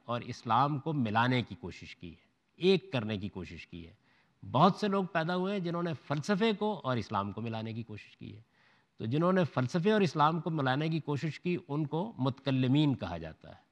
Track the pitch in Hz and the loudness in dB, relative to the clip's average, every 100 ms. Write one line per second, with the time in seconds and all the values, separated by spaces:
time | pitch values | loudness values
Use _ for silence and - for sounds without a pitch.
0 | - 120 101 123 117 113 143 147 160 151 | -6 -6 -6 -8 2 4 4 0 -2 -2
1 | 113 107 120 127 104 98 90 - 82 - | 2 4 4 2 0 -6 -10 -12 -16 -16
2 | 87 82 _ _ _ - 180 190 - 131 | -16 -18 _ _ _ -2 2 2 2 -2
3 | 107 104 98 95 85 85 - 87 82 - | -2 -2 -4 -8 -10 -12 -14 -16 -16 -20
4 | _ _ _ _ 101 120 185 - 208 196 | _ _ _ _ -2 4 6 4 0 0
5 | 185 165 160 180 185 202 170 170 175 156 | 0 -2 0 0 -2 -2 -2 -2 -4 -6
6 | - 143 147 196 226 202 214 190 131 123 | -4 -4 0 2 2 2 -2 -2 -2 -2
7 | - 104 101 98 113 110 110 113 113 104 | 0 -2 -2 -4 -6 -6 -6 -8 -10 -12
8 | - - 110 104 - _ _ _ _ - | -16 -18 -16 -16 -20 _ _ _ _ -8
9 | 113 143 175 190 156 - 127 180 185 214 | -2 2 4 4 2 2 0 2 2 4
10 | 180 156 147 170 170 160 135 131 160 165 | 2 4 2 2 -2 0 0 0 0 -2
11 | 147 143 160 - 180 175 - 143 147 156 | -2 -2 -4 -4 -4 -4 -2 -4 -2 -2
12 | 220 233 131 127 - 135 127 143 151 123 | -4 -2 -2 0 0 2 4 4 4 2
13 | 98 85 80 - - - _ | -2 -6 -8 -12 -18 -20 _